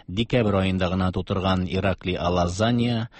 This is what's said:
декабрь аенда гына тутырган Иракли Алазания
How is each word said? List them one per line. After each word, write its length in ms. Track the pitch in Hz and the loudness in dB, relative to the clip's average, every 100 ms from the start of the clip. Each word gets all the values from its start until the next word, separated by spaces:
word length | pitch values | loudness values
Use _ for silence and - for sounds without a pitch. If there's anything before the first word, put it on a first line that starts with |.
| - | -8
декабрь 540 | 92 113 127 107 98 | -4 0 2 4 2
аенда 260 | 95 92 90 | 2 0 0
гына 180 | 92 92 | 0 0
тутырган 540 | 95 87 95 92 92 92 | -2 -2 -2 0 0 0
Иракли 480 | 92 98 90 92 | -2 -2 -2 -4
Алазания 960 | 87 85 90 87 90 113 120 120 117 117 | -2 0 0 0 0 0 2 0 -2 -6